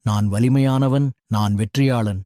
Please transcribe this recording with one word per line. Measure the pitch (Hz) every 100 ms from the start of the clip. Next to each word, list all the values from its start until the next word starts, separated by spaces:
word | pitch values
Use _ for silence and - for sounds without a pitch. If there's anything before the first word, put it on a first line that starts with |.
"நான் | 113 104 104
வலிமையானவன், | 101 127 135 135 131 135 139 139 - -
நான் | 107 104 101
வெற்றியாளன்" | 104 139 135 120 107 95